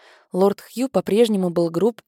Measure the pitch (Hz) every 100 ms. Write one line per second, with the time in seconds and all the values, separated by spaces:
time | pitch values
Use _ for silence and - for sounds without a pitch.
0 | - - _ 180 196 202 - - 262 185
1 | - 202 233 202 180 170 170 170 208 233